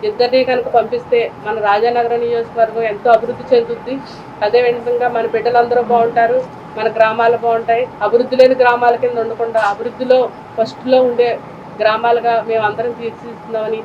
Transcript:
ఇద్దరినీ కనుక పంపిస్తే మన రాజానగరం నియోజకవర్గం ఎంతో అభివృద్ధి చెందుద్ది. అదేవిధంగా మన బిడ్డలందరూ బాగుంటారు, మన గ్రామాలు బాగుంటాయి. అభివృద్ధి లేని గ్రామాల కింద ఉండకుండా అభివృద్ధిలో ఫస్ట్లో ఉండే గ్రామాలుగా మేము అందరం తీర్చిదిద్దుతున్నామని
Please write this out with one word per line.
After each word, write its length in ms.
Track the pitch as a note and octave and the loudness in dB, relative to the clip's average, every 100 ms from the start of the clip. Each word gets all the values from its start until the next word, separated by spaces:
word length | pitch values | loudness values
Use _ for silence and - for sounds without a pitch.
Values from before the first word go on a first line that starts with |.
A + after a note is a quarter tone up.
ఇద్దరినీ 400 | G#3 G#3 A#3+ C4 | -4 0 2 2
కనుక 240 | B3+ B3 A#3 | 2 0 0
పంపిస్తే 640 | A#3+ A3 A#3+ A#3+ A#3+ A#3 - G#3 | 0 0 -4 0 0 0 -6 -8
మన 140 | A3 | -4
రాజానగరం 600 | G#3 G#3 A#3 A#3+ A#3 A#3+ | 0 2 2 0 0 -2
నియోజకవర్గం 640 | A#3+ A#3 A#3 A#3 A3+ A3+ | -2 -4 -4 0 0 0
ఎంతో 280 | A3+ G#3 B3 | -4 -2 4
అభివృద్ధి 440 | A3+ A#3 A#3+ - B3 | 4 2 -8 2 2
చెందుద్ది. 420 | A#3 A#3 - C4+ - - - - | 2 -6 -8 -10 -10 -16 -18 -4
అదేవిధంగా 640 | G#3 A#3+ B3 A#3+ A#3 A#3+ B3 | 0 2 2 0 -2 -2 0
మన 180 | A#3 A3 | -2 -2
బిడ్డలందరూ 540 | A3 A3 A#3+ A#3+ A#3+ | -2 2 2 2 0
బాగుంటారు, 640 | A3+ A#3 A#3 A#3 A3+ B3+ B3+ - - A3 | 2 2 2 2 2 2 -2 -12 -14 -4
మన 140 | A3+ | -4
గ్రామాలు 460 | A3 A3 A3+ A#3 A#3+ | 2 2 4 2 2
బాగుంటాయి. 500 | A#3 A3+ A3+ A#3 B3+ - | 0 -2 0 0 0 -4
అభివృద్ధి 340 | G#3 A#3 B3+ B3+ | 0 2 0 4
లేని 200 | B3+ B3+ | 4 6
గ్రామాల 400 | B3 A#3+ A#3+ A#3+ | 4 4 2 2
కింద 220 | B3 A#3+ | 0 -2
ఉండకుండా 420 | A3+ A3+ A#3 A3+ | -4 -4 -2 0
అభివృద్ధిలో 680 | G#3 G3+ A#3 - B3+ B3+ A#3+ - - - | 0 -2 -6 -6 2 4 2 -4 -14 -4
ఫస్ట్లో 440 | A3 - A#3+ B3+ | -4 -4 0 2
ఉండే 380 | B3+ A#3+ A#3+ - - - - - | 4 2 0 -2 -8 -18 -18 -2
గ్రామాలుగా 600 | G#3+ G#3+ A#3 A#3+ A#3 A#3 A3+ | 0 2 2 2 2 0 0
మేము 160 | A3+ | -2
అందరం 280 | G#3+ G#3+ A#3+ | -2 -2 -6
తీర్చిదిద్దుతున్నామని 920 | A#3 A#3 - A#3 A3 A3+ A3 A3 A3 | -6 -10 -10 -16 -16 -10 -6 -4 -6